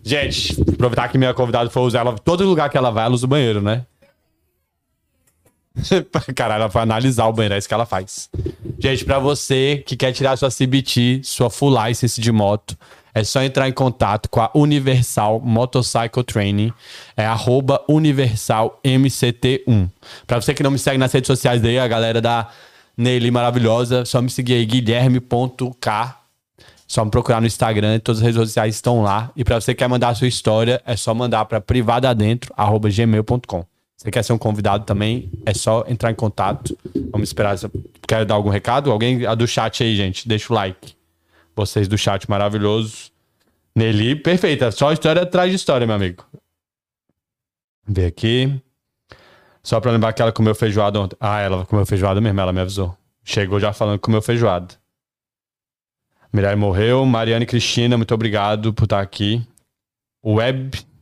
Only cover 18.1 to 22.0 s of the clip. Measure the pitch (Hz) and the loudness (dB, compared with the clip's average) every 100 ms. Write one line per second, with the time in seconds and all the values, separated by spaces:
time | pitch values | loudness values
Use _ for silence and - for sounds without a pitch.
18.1 | 135 131 107 - 117 113 - 135 131 135 | 2 0 0 -2 0 0 -2 0 2 2
19.1 | - 123 117 127 131 - 110 92 - - | 2 -2 0 0 0 2 2 2 -4 -20
20.1 | - - 120 117 143 139 139 - 135 131 | -20 -4 -2 0 0 0 0 0 0 2
21.1 | 139 127 131 127 123 117 120 123 113 | 0 0 0 2 2 2 2 0 0